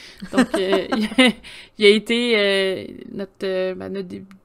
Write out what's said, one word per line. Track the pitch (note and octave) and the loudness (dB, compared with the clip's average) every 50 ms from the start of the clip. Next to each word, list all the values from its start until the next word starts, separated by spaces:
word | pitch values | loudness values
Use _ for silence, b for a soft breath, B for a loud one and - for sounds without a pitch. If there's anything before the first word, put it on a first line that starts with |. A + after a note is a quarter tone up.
| B B B B - F#3 - | B B B B -14 -4 0
Donc, | C#4 B3+ - - | 0 0 0 0
euh, | A3 F#3+ F#3 G3 F#3+ F3 - | -2 -2 0 0 0 0 -2
<laughs> | - | -2
il | A3 G#3+ | -2 -2
a, | G#3+ G#3+ - B3+ B3 - - B B B B B B B - | 0 2 4 4 4 2 0 B B B B B B B 4
il | G#3 | 6
a | G3+ | 6
été, | G#3 A3 G#3 - A#3 A#3 A#3+ A#3+ A#3 G#3+ | 6 6 4 0 0 0 0 2 2 2
euh, | G3+ G3+ G3 G3 F#3+ F#3+ F#3 D#3 G2+ - - - - - | 2 2 2 2 0 0 -2 -4 -8 -10 -14 -16 -16 -14
notre, | - G3+ G3 G3 _ - - | -12 -12 -12 -12 _ -8 -6
euh, | F#3+ F#3+ F#3 F#3 F#3 F#3 | -4 -2 -2 -2 -4 -4
ben, | F#3 F#3+ F#3+ | -6 -8 -8
notre | F#3+ G3 G3 F3 | -8 -8 -8 -10
dé-, | G3 G3+ F#3+ F#3+ - - _ | -12 -14 -16 -18 -20 -20 _